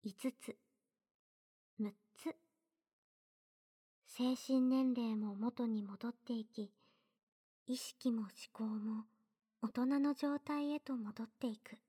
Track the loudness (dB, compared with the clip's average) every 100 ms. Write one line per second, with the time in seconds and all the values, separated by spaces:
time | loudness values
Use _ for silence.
0 | -8 -4 -4 -4 -12 -14 _ _ _ _
1 | _ _ _ _ _ _ _ -6 -6 -6
2 | _ -10 -8 -10 _ _ _ _ _ _
3 | _ _ _ _ _ _ _ _ _ _
4 | _ 0 0 0 2 4 6 6 6 4
5 | 2 0 -2 0 -2 0 0 0 -2 -6
6 | -6 -8 -4 -4 -4 -8 -8 _ _ _
7 | _ _ _ _ _ _ -6 -4 -4 -2
8 | 0 0 -2 -8 -18 -6 -4 -2 -2 -4
9 | -6 _ _ _ _ _ -4 0 2 4
10 | 4 2 0 0 -2 0 0 -2 -4 -4
11 | -4 -6 -8 _ -4 -4 -10 -20